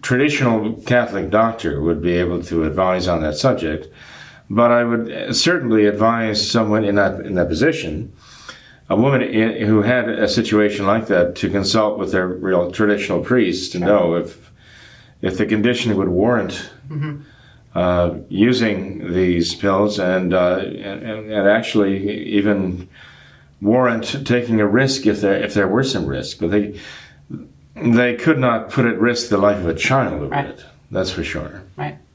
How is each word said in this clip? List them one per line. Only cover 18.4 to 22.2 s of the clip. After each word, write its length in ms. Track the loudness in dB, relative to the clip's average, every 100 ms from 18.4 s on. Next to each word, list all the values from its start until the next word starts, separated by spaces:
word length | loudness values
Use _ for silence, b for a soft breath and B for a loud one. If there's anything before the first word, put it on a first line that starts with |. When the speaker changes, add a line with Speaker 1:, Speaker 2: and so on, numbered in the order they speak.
| 2 4 0 -2 -6 -10 -4
Speaker 1:
these 420 | 0 2 2 0
pills 440 | -2 0 2 2 0
and, 340 | 0 0 2
uh, 260 | 2 2 0
and, 380 | -4 -8 -10 -10
and, 280 | -10 -10 -6
and 160 | 0 2
actually 600 | 2 2 0 2 0 -2 -4